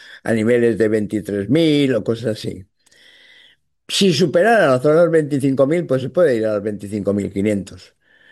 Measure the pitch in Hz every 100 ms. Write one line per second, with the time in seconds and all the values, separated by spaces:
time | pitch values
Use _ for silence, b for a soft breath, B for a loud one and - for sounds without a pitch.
0 | B B - 113 107 120 117 101 110 110
1 | 101 107 95 101 98 151 165 147 139 117
2 | 101 113 117 107 - 90 95 _ b b
3 | b b b b b b _ _ - -
4 | 196 143 180 170 202 226 160 127 147 156
5 | 170 160 147 139 135 131 135 170 170 131
6 | 123 180 170 117 110 107 104 104 101 104
7 | 98 101 95 98 104 101 87 92 - _
8 | b b b